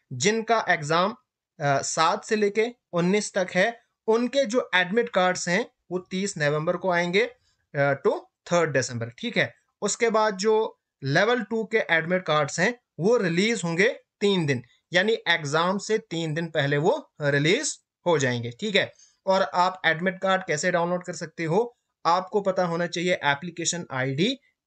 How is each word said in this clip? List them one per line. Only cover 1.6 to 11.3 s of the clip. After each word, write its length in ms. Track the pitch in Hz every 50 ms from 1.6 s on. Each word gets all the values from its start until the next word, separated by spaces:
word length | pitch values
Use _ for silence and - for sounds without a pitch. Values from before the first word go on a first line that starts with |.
अ, 220 | 147 143 139 135
सात 420 | 139 - - 165 160 170 196 208 -
से 120 | - 226
लेके 300 | 214 208 202 202 220 214 247 240 - _ _
उन्नीस 400 | - 170 175 180 202 208 202 - -
तक 120 | 202 185 185 -
है, 260 | 180 190 233 233 - _ _ _ _ _
उनके 380 | - 220 233 247 240 254 277 269
जो 260 | 208 233 247 240 - 175
एडमिट 340 | 185 180 175 202 240 233 233
कार्ड्स 400 | - 196 180 185 180 151 - 175
हैं 220 | 175 208 269 - _ _ _ _
वो 80 | 175 180 180 -
तीस 260 | 185 185 196 196 - 160
नवंबर 380 | 147 143 151 151 156 175 175
को 140 | 175 180 190
आएंगे, 320 | 175 175 175 175 175 202
अ, 80 | 240 - - _ _ _ _ _ _ _ -
to 420 | 143 139 143 139 143 - 208 294 359 - _ _ _ _ -
थर्ड 200 | 175 175 165 156
दिसंबर, 380 | 135 135 117 - 120 117 117 117
ठीक 260 | - - 220 240 202
है। 180 | 185 139 - - _ _ _ _ _
उसके 280 | 202 208 - - 233 226
बाद 260 | 202 220 214 214 202
जो 440 | 185 196 220 220 214 220 - - _ _ _ _ _
लेवल 400 | 139 135 143 170 202 220